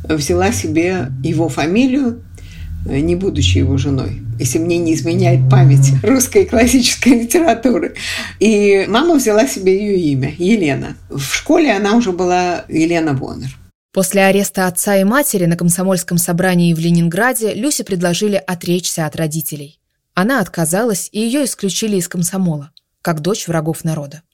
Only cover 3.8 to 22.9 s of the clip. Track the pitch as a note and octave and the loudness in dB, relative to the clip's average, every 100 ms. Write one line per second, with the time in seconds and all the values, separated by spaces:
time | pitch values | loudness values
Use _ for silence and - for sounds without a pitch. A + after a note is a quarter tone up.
3.8 | C#3+ C3 A#2+ - - - C3 E3 E3+ E3+ | -2 -2 -4 -8 -8 -6 -2 -2 0 0
4.8 | E3 D#3+ E3+ F3+ F#3 C3 C3 C3 C3+ C3+ | 0 -2 0 2 2 4 4 6 6 6
5.8 | C#3 C3+ G#3+ C4 - G#3 F#3 A#3 B3 C4 | 4 4 2 2 2 2 4 4 4 4
6.8 | - - A#3+ A#3 A#3 F4+ E4 A3+ C4 G3+ | 2 2 4 4 4 2 2 2 0 0
7.8 | - - - - - - G#3+ G#3 G3+ G3 | -4 -8 -10 -8 -8 0 2 4 4 4
8.8 | F3+ A3+ E4+ D4+ A3 G#3 C4+ - F#3+ F#3+ | 2 2 2 2 4 2 2 0 0 2
9.8 | G#3 F#3+ D#3 C3+ C3+ D3+ F3+ A3 D#3 C3+ | 2 0 0 0 -2 -2 0 2 0 -2
10.8 | C3+ D3 - C#3+ C#3 - - E4 D4 G3 | -6 -12 -12 -10 -6 -4 0 2 2 2
11.8 | G3+ A#3 G3 F3+ F3+ F3+ F3+ E3+ - D#3 | 2 2 2 0 0 0 0 -4 -4 -2
12.8 | E3 E3+ D#3+ C3 - - C3 - - _ | 0 0 0 -2 -6 -10 -12 -14 -20 _
13.8 | _ F#3+ F#3+ G3 F#3+ G3 G3 - F#3 F3 | _ -4 0 2 4 2 0 -2 -2 -2
14.8 | - G3 F#3+ C4 C#4+ G#3 E3+ E3+ F3 E3+ | 0 2 2 2 0 0 0 0 0 0
15.8 | F#3 F#3 - E3+ - E3+ F#3 F3+ E3+ D#3+ | 0 -2 0 -2 0 0 2 2 2 2
16.8 | E3+ E3+ E3+ F3 A#3+ B3 G#3+ - C#4 C#4+ | 2 2 2 0 0 0 -2 -2 -2 -4
17.8 | G#3+ F#3 F3 F3 G#3 G3 - F3 - F3+ | -4 -2 -2 0 0 -2 -2 -6 -2 -2
18.8 | E3+ - D#3 - D#3+ D#3 - D3 C#3+ _ | -2 -4 -6 -4 -4 -4 -8 -12 -16 _
19.8 | _ _ _ - G3+ C4+ F3+ - D#3 F#3 | _ _ _ -2 0 0 -2 -2 -2 0
20.8 | A#3+ F#3 - G#3 A3+ C#4 C4 - G3 F3 | 0 -2 -6 -6 -2 -2 -2 -4 -6 -4
21.8 | A3 G3 F3 F3+ E3+ F#3+ F3+ D3 C#3+ _ | -2 -2 -2 -4 -4 -2 -2 -4 -8 _
22.8 | _ | _